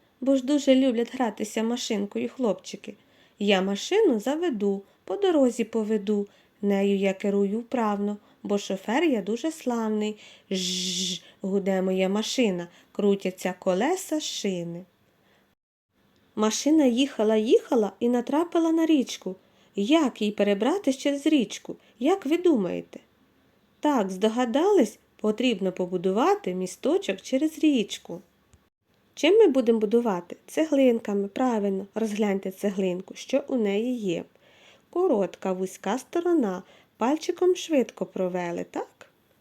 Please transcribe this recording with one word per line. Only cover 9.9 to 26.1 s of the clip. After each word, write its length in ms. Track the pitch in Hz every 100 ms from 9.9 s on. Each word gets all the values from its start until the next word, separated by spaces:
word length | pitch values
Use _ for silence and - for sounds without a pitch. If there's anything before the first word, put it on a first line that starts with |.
| 214 214 214 - - -
Жжж, 720 | 190 180 180 185 180 190 175 - _
гуде 400 | 190 196 190 190
моя 280 | 190 185 185
машина, 580 | 208 214 - 226 175 170 - _
крутяться 600 | - 202 196 185 - 185 185
колеса, 600 | 190 180 277 370 - -
шини. 680 | - - 202 180 170 170 190 _ _ _ _ _ _ _ _ _ _ _ _ _ _ 220
Машина 500 | 214 - 285 311 262
їхала, 500 | 233 277 - 214 220
їхала 560 | 220 427 - 247 202 -
і 100 | 240
натрапила 600 | 247 240 285 339 339 330
на 140 | 330 320
річку. 500 | 302 226 - 185 185 _ _ _ 196
Як 460 | 208 320 262 -
їй 100 | 214
перебратись 680 | 208 202 202 240 392 285 262
через 280 | 285 285 311
річку? 500 | 302 208 - - - _ -
Як 260 | 277 392 269
ви 120 | 339
думаєте? 640 | 359 240 175 175 170 - _ _ _ _ _ _ _ _
Так, 320 | 302 262 190
здогадались? 880 | 185 220 226 240 269 381 381 220 - _ _
Потрібно 480 | 214 214 254 190 185
побудувати 840 | 180 180 180 185